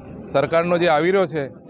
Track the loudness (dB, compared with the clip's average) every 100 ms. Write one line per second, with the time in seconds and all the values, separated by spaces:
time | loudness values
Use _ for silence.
0 | -16 -16 -4 -2 2 0 2 2 2 2
1 | 2 2 0 -4 -8 -12